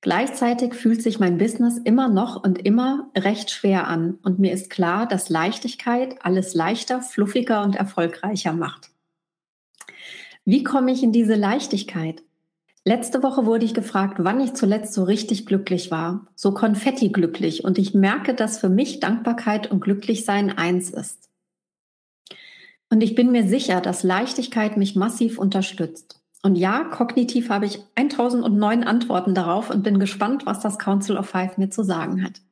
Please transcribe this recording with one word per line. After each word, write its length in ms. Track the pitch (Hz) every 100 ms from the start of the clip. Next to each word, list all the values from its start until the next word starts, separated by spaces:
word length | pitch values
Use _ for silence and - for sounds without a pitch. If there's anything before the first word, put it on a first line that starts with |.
Gleichzeitig 720 | - 175 269 - 240 240 247
fühlt 280 | - 226 226
sich 160 | 233 196
mein 200 | 185 175
Business 400 | 214 226 240 240
immer 300 | - 233 262
noch 340 | 196 247 -
und 160 | 196 180
immer 520 | 185 220 254 277 - -
recht 340 | 196 220 -
schwer 380 | - 202 190 156
an 300 | 165 165 190
und 160 | - 185
mir 140 | 190
ist 160 | 180 -
klar, 400 | - 175 185 233
dass 220 | 190 -
Leichtigkeit 840 | 160 170 214 240 - - 240 262 254
alles 340 | 175 185 185
leichter, 460 | 170 165 233 - 254
fluffiger 600 | 247 - 202 254 247 220
und 120 | 202
erfolgreicher 800 | 196 196 - 170 170 196 202 180
macht. 380 | 165 156 - - _ _ _ _ _ _ _ _ _ - - - - - -
Wie 180 | - 240
komme 300 | 269 277 254
ich 100 | 254
in 100 | 247
diese 220 | 226 214
Leichtigkeit? 880 | 214 196 247 - 202 - 180 160 160 _ _ _ _ _ _
Letzte 380 | - 233 233 269
Woche 240 | 269 254 220
wurde 180 | 226
ich 80 | 226
gefragt, 440 | 226 202 196 196 196
wann 200 | 180 233
ich 120 | 262
zuletzt 400 | 262 208 214 220
so 120 | -
richtig 420 | 185 202 - 202 -
glücklich 440 | 196 196 180 -
war, 360 | 160 165 185 -
so 180 | - 202
konfetti-glücklich, 1120 | 202 226 202 - 262 208 - 170 - 180 156
und 140 | 190 185
ich 160 | 196
merke, 400 | 202 196 247 294
dass 240 | 247 220 220
für 100 | 190
mich 320 | 185 294 -
Dankbarkeit 680 | 180 233 240 233 - 214 214
und 100 | 196
Glücklichsein 760 | 202 196 214 220 - 202 202 -
eins 340 | 170 180 180
ist. 360 | - - - _ _ _ _ _ _ _ _ _ _ _ - - - - _ _
Und 140 | 220
ich 120 | 220
bin 180 | 226 247
mir 160 | 240 202
sicher, 320 | 240 269 180
dass 220 | 180 180
Leichtigkeit 720 | 185 185 254 - 247 233 214 214
mich 180 | 196
massiv 440 | - 208 233 226 226
unterstützt. 840 | 196 196 190 - 160 - - - _ -
Und 120 | 196
ja, 300 | 180 185 226
kognitiv 680 | 330 - 240 - 247 247 233
habe 160 | 202 202
ich 140 | 202 - -
eintausendneun 880 | 285 - 240 247 233 202 208 233
Antworten 500 | 233 226 233 180 185
darauf 360 | 185 170 180 -
und 120 | 208
bin 160 | 202 202
gespannt, 480 | 196 - 208 269 -
was 140 | 202
das 180 | 220 202
Council 380 | - 196 196 202
of 120 | 196
Five 300 | 185 185 185
mir 120 | 190
zu 120 | 196
sagen 400 | 196 170 160 185
hat. 180 | 185 - _